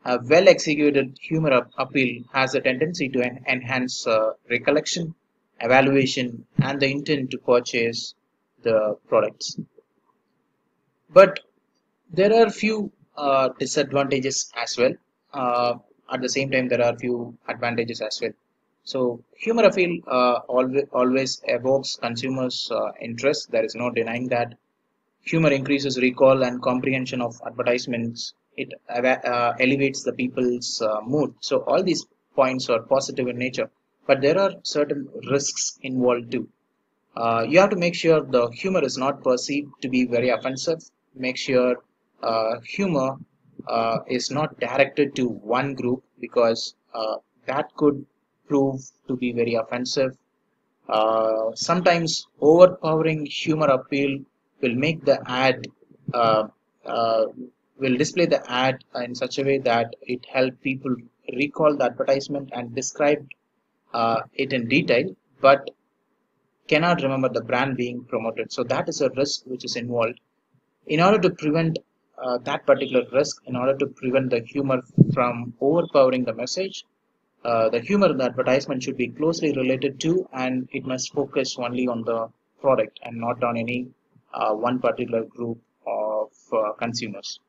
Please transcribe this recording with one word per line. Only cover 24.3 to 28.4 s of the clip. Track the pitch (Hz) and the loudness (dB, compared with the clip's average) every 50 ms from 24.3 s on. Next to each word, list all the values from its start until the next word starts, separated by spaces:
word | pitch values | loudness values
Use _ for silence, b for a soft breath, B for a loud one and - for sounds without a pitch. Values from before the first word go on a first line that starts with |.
| 123 120 120 120 - _ _ _ _ _ _ _ _ _ _ _ _ _ _ | -2 -2 -2 -4 -8 _ _ _ _ _ _ _ _ _ _ _ _ _ _
Humor | - - 160 160 147 | -2 0 4 4 4
increases | 139 135 127 135 143 139 139 139 127 127 | 4 2 2 0 0 0 0 -2 0 2
recall | 123 127 123 - 139 135 135 131 131 | 2 2 4 6 6 6 6 6 2
and | 123 123 123 | 0 -2 -2
comprehension | - 131 123 127 127 135 135 131 127 127 131 127 | -2 0 0 0 0 -2 -2 -2 -4 -4 -4 -4
of | 123 117 120 - - | -4 -4 -6 -8 -14
advertisements. | 117 - - 120 120 123 123 123 123 120 117 117 117 117 - - - _ _ | -12 -6 -2 0 2 2 0 0 -4 -4 -4 -4 -6 -6 -8 -12 -12 _ _